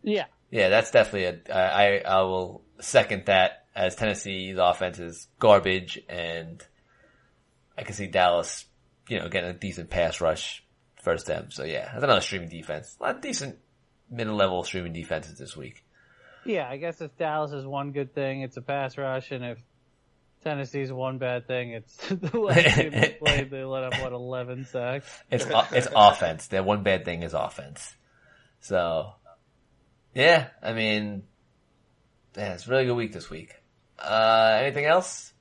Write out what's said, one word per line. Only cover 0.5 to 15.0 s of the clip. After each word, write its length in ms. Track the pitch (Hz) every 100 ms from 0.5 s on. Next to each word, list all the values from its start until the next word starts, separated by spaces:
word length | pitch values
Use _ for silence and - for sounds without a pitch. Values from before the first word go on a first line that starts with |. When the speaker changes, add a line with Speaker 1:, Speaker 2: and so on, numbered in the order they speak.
Speaker 2:
Yeah, 180 | 110 92
that's 200 | 107 113
definitely 500 | 123 104 101 90 85 -
a, 40 |
I, 440 | 95 92 98 101 101
I, 0 | - 95
I 40 |
will 400 | 95 92 90 - _ -
second 460 | - 123 104 98 92
that, 400 | 95 92 - _
as 220 | 101 92 -
Tennessee's 600 | 107 95 101 95 92 92
offense 420 | 90 87 90 87
is 280 | 85 85 - _
garbage, 640 | 110 101 95 95 90 - -
and 540 | 90 85 82 82 82 - _ _ _ _ _ _ _ _ _ _ -
I 60 |
can 120 | 101
see 120 | 101 98
Dallas, 580 | 92 90 87 82 - - _ _ _ -
you 100 | 104
know, 100 | 82
getting 220 | 95 87
a 40 |
decent 360 | 87 98 87 82
pass 300 | 90 82 -
rush 420 | 82 78 - - _ _ _ _
versus 220 | - 82 -
them. 240 | 80 -
So 140 | -
yeah, 260 | 76 73 -
that's 120 | 113
another 160 | 139 104
streaming 260 | - 95 85
defense. 480 | 82 78 76 - -
A 40 |
lot 140 | - 262
of 40 |
decent 380 | 294 190 139 - _ _ _ _ _
middle-level 520 | 120 110 104 98 90
streaming 280 | 85 92 87
defenses 420 | 85